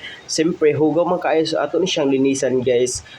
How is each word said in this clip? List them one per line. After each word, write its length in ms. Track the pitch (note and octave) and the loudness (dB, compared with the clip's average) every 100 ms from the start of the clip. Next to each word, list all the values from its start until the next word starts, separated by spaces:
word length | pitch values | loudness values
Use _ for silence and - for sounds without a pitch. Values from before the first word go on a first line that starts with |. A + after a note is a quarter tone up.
| - - | -16 -18
siyempre 480 | - - D#3+ F3+ D#3 | -6 -2 -2 2 2
hugaw 320 | C#3 D#3 D3 | 4 2 2
man 160 | E3+ F3+ | 0 0
kaayo, 240 | D3 D#3+ | 0 0
so 160 | D#3 - | 0 -2
ato 160 | D3 - | -2 -2
ni 80 | |
siyang 240 | F3+ - D3 | -2 0 0
linisan 560 | C3+ C#3 C3+ C3 B2+ | 2 2 0 0 0
guys. 400 | B2 A#2+ B2 - - | 2 2 2 -2 -12